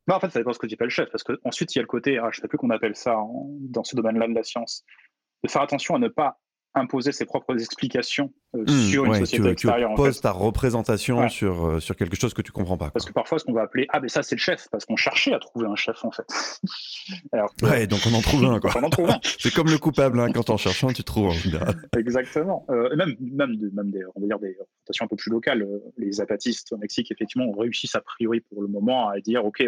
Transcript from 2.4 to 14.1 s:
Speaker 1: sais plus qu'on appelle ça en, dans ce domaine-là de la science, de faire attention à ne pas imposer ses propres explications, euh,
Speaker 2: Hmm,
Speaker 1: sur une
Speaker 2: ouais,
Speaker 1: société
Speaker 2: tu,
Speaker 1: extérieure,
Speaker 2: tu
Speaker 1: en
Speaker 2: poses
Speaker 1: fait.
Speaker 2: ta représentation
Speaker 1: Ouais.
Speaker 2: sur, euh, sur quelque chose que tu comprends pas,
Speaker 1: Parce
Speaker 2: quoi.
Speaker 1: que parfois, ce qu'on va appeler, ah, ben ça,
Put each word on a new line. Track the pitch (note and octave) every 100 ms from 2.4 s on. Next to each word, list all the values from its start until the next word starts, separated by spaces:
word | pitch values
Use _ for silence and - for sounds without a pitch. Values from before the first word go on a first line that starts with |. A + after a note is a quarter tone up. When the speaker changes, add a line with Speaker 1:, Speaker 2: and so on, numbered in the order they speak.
Speaker 1:
sais | -
plus | D3
qu'on | A#2+
appelle | A2 A2+ G#2
ça | B2+ A2
en, | G#2+ B2 C#3 D3
dans | C3 A#2+ -
ce | B2
domaine-là | A2 A2+ A#2
de | A2+
la |
science, | A2 B2 A#2 - _ - _ _ _ _
de | -
faire | -
attention | C#3+ C#3+ - D#3
à |
ne | A#2
pas | - C#3+ - _ _ _ D3
imposer | B2 C3+ B2+
ses | C3+ -
propres | C3+ - B2
explications, | A2+ - B2+ B2+ - - C#3 - _
euh, | B2 A2
Speaker 2:
Hmm, |
Speaker 1:
sur | C#3+ G#2+ C3+ C3
une |
Speaker 2:
ouais, | G#2+
Speaker 1:
société | F2+ A#2
Speaker 2:
tu, | G2
Speaker 1:
extérieure, | F2 A2+ A#2 A#2
Speaker 2:
tu |
Speaker 1:
en | A2
Speaker 2:
poses | C#3 B2+
Speaker 1:
fait. |
Speaker 2:
ta | A#2
représentation | F#2 G#2 G#2 C3 A#2 A2 G#2 - A#2+
Speaker 1:
Ouais. | A#2+
Speaker 2:
sur, | - G2+ F2 E2
euh, | D#2+
sur | - F#2+
quelque | F2+ -
chose | A#2+
que | -
tu | -
comprends | - F2+ F2+
pas, | D2+
Speaker 1:
Parce | A#2 -
Speaker 2:
quoi. |
Speaker 1:
que |
parfois, | - - D#3+
ce | -
qu'on |
va | A2+
appeler, | G#2+ - C3+
ah, | D3
ben |
ça, | C3